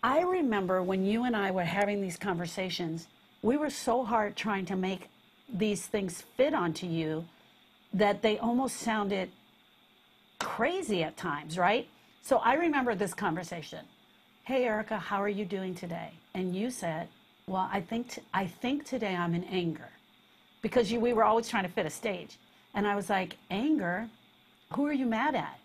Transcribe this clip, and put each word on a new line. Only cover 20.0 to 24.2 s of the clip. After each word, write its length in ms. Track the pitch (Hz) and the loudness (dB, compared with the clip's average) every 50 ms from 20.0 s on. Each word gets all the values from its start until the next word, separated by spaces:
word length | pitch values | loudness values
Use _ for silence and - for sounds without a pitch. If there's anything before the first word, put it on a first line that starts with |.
| _ _ _ _ _ _ _ _ _ _ _ _ | _ _ _ _ _ _ _ _ _ _ _ _
Because 300 | - 220 - 247 233 185 | -6 2 2 4 2 4
you, 80 | 226 240 | 2 2
we 120 | 220 240 | 2 2
were 120 | 240 220 226 | 4 4 4
always 240 | 214 220 226 233 - | 6 4 2 2 0
trying 160 | - 214 190 | 0 0 0
to 40 | 180 | 0
fit 180 | 185 - 185 | -2 -2 -2
a 40 | 151 | -2
stage. 480 | - - - 220 190 180 156 - - - - _ - - _ _ - | -4 -4 -4 -4 -4 -4 -8 -14 -18 -20 -20 _ -20 -20 _ _ -4
And 120 | 208 202 | 0 0
I 80 | 208 202 | 2 0
was 160 | 202 196 196 | 0 0 0
like, 260 | 208 190 190 170 - - - _ | 0 0 0 -2 -8 -14 -8 _
"Anger? 580 | 180 196 240 302 311 262 190 170 175 190 226 226 - - | -4 0 2 2 2 2 2 0 -2 -2 -4 -8 -12 -18